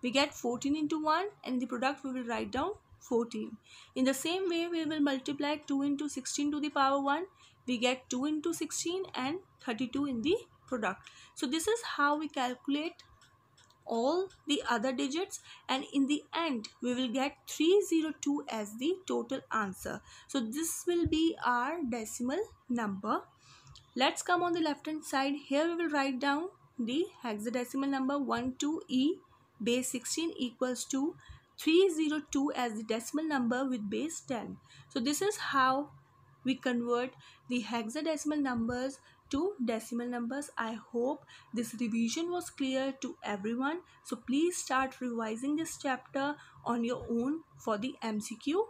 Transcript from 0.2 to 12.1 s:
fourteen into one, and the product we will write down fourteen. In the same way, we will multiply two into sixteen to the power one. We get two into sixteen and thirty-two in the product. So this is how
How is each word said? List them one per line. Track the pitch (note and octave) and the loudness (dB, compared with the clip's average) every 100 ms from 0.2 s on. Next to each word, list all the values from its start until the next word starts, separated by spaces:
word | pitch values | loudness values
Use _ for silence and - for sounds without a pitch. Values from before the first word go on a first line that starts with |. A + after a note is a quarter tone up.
| C#4+ | 2
fourteen | - A#3+ A#3+ C#4 D4+ | 0 -4 -2 0 0
into | D4+ D#4+ | 2 0
one, | D#4 D#4+ G4 - | 2 2 0 -6
and | - B3+ | -4 -2
the | B3 | -2
product | B3 C4 C#4+ | 0 0 -2
we | C4+ | -6
will | B3+ | -6
write | A#3 A3+ A3 | -4 -4 -2
down | B3+ E4 G#4+ _ - | -2 -2 -4 _ -20
fourteen. | - A#3 A#3 G#3+ G#3+ A3 - - - | -2 0 0 -4 -6 -10 -18 -20 -10
In | - C4 | 0 2
the | |
same | C4+ D#4+ F#4 F#4+ | 2 0 0 2
way, | E4+ E4+ | 0 0
we | E4+ D#4 | 0 0
will | D#4 | 2
multiply | C#4+ C4+ C4+ C#4+ D4 D4 | 2 2 -2 -2 -2 -2
two | - C#4 | 0 0
into | C#4+ C#4+ D4+ | 2 0 -2
sixteen | C4+ B3+ - D4 | -4 -6 0 0
to | D4 | 2
the | D4 | 0
power | D4+ C4+ C#4 | 4 4 4
one. | C#4 D4 F#4+ _ - _ - | 2 0 -2 _ -20 _ -4
We | B3 | 2
get | B3 B3+ - | 2 0 -2
two | B3+ | -2
into | C#4+ D#4 E4+ | 0 0 -2
sixteen | E4 D#4 - E4 F#4 F#4+ | -2 -4 -4 -2 -2 -4
and | - C4 F4 - _ | -2 -2 -4 -8 _
thirty-two | - A3+ B3+ C#4 C#4+ | -6 -2 -2 0 -2
in | A#3+ | 0
the | A3 F#4 - - - | 2 0 0 -20 -6
product. | B3+ G#3 G3 - - - | -2 -2 -2 -12 -20 -20
So | - - | -6 -2
this | D#4 D#4+ | 0 2
is | A#4 - - | 0 0 2
how | C#4+ | 2